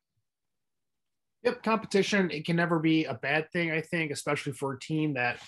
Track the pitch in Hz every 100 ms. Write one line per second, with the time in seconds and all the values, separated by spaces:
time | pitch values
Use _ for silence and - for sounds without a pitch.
0 | _ _ _ _ _ _ _ _ _ _
1 | _ _ _ _ 240 240 220 220 - 196
2 | 190 202 180 156 156 170 170 165 160 160
3 | 147 120 135 151 156 175 165 160 156 170
4 | 160 139 - 147 147 127 135 131 - 156
5 | 156 131 123 120